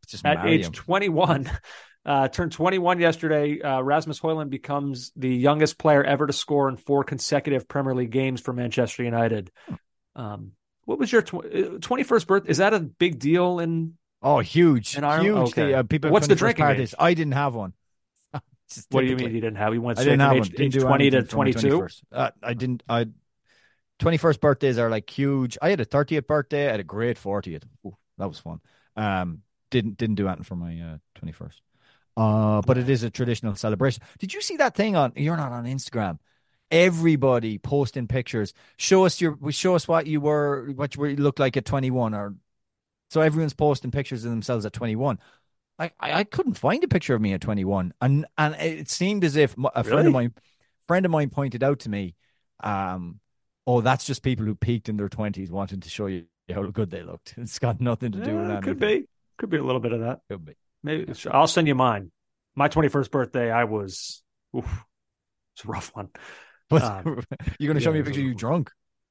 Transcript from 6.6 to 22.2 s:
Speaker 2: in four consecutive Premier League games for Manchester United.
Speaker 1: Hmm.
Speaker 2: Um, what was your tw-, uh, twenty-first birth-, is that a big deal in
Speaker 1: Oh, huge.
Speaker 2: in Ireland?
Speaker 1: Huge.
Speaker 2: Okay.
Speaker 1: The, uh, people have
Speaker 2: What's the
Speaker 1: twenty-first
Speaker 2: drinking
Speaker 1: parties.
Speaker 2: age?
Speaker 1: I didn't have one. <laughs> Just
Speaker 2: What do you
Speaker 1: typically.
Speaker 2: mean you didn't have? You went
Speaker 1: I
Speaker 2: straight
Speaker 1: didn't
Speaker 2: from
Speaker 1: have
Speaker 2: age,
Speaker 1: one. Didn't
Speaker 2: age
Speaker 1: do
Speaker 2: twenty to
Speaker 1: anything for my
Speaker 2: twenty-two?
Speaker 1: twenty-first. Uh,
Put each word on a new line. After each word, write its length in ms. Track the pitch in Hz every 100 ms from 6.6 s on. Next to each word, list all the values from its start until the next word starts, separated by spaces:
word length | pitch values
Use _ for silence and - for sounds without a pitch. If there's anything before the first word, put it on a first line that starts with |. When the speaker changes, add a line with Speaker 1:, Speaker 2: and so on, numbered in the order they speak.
| 135
Speaker 2:
in 60 | 127
four 260 | - 139
consecutive 640 | 139 131 - 143 147 135 -
Premier 260 | 143 135
League 180 | 127 123
games 280 | 123 131 123
for 140 | -
Manchester 480 | 123 120 - 117 -
United. 480 | 120 117 117 110 90 - -
Speaker 1:
Hmm. 80 | - _ _ _ -
Speaker 2:
Um, 360 | 110 104 101 - _ _ -
what 120 | 294
was 140 | 247
your 80 | 226
tw-, 120 | - 180 - 180 190
uh, 40 | 175
twenty-first 460 | - 254 269 233 -
birth-, 220 | 196 202
is 80 | 147
that 140 | 196
a 80 | 214
big 380 | 160 - 175 135
deal 400 | 135 170 180 175
in 360 | 165 165 160 - _ _
Speaker 1:
Oh, 160 | 131 143
huge. 560 | 98 151 175 131 104 143
Speaker 2:
in 80 |
Ireland? 220 | 143 156 190
Speaker 1:
Huge. 220 | 214 123
Speaker 2:
Okay. 160 | - 143
Speaker 1:
The, 120 | 131
uh, 20 |
people 260 | 120 156 151
have 40 |
Speaker 2:
What's 140 | 202 147
the 80 | 175
Speaker 1:
twenty-first 200 | 214 226
Speaker 2:
drinking 80 |
Speaker 1:
parties. 300 | 147 135 120
Speaker 2:
age? 20 | -
Speaker 1:
I 140 | 165
didn't 200 | 175 156
have 200 | 135 143
one. 180 | 117 95 - _ _ _ _ _
<laughs> 80 | 139 - _ -
Just 140 | - -
Speaker 2:
What 100 | 131
do 40 | 131
you 60 |
Speaker 1:
typically. 140 | 127 120
Speaker 2:
mean 60 | 113
you 40 |
didn't 160 | 110 104
have? 140 | 107
You 60 | 117
went 180 | 120 117
Speaker 1:
I 40 |
Speaker 2:
straight 100 | 139
Speaker 1:
didn't 80 | 143
Speaker 2:
from 60 | 139
Speaker 1:
have 80 | 131
Speaker 2:
age, 40 |
Speaker 1:
one. 100 | 101
Didn't 160 | - 135
Speaker 2:
age 60 |
Speaker 1:
do 80 | 131
Speaker 2:
twenty 300 | 131 139 139
to 60 | 131
Speaker 1:
anything 120 | 117
for 60 | 113
my 60 |
Speaker 2:
twenty-two? 240 | 135 120 135
Speaker 1:
twenty-first. 340 | 151 185 - _
Uh, 200 | -